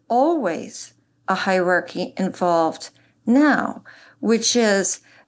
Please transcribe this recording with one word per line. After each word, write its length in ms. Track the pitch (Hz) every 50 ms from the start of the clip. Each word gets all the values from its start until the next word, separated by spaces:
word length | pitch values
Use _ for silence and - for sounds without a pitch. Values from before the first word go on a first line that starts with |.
| _ _
always 840 | 226 247 277 330 349 311 233 175 160 - - 202 - - - - - _ _ _ _ _ _ -
a 80 | 190
hierarchy 800 | 185 - 196 190 185 175 180 180 175 175 - - 180 180 - - -
involved 720 | 190 185 185 - 190 175 170 165 165 160 165 - - - - _ _ _ _ _ _
now, 580 | 220 240 277 302 294 240 - - - - - - - - - - - _ _
which 360 | - 208 233 220 226 - -
is 440 | 240 226 214 202 196 180 - - - - _ _ - _